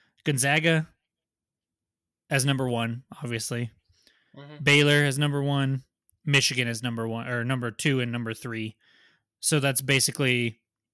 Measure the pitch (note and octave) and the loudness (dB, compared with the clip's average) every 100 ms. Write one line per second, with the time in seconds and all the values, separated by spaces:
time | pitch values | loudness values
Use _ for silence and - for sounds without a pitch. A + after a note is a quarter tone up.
0 | _ _ - C3+ C#3 D3+ D#3+ D#3+ D#3+ _ | _ _ -2 0 2 2 4 2 0 _
1 | _ _ _ _ _ _ _ _ _ _ | _ _ _ _ _ _ _ _ _ _
2 | _ _ - C#3 C#3 C3+ C3 A#2 A#2 A#2+ | _ _ -4 0 0 0 0 -2 -4 -6
3 | - - B2 A2+ - A#2+ A#2+ _ _ _ | -12 -14 -8 -6 -6 -6 -6 _ _ _
4 | _ _ _ - - - C#3 C#3+ D3 D3 | _ _ _ -20 -20 -2 4 6 6 6
5 | C#3+ B2+ D3 C#3+ C#3 C#3 C3+ C3+ - _ | 4 2 0 0 0 0 0 -2 -6 _
6 | _ _ D3+ C#3 - B2 A#2+ A2+ A#2+ A2+ | _ _ 0 2 2 0 -4 -4 -6 -4
7 | A2+ A2+ B2 B2 A#2+ C3 A#2+ G#2+ D#3 C3 | -6 -6 -6 -4 -4 -4 -4 -4 0 0
8 | A#2+ A#2+ A2+ A2 B2 A2+ A2 - _ _ | 0 -4 -6 -8 -8 -8 -8 -12 _ _
9 | _ _ _ _ - D#3 C#3 B2+ C3+ C3+ | _ _ _ _ -2 0 0 -2 0 2
10 | - - C3 B2 A#2 - _ _ _ | 2 0 0 0 -2 -6 _ _ _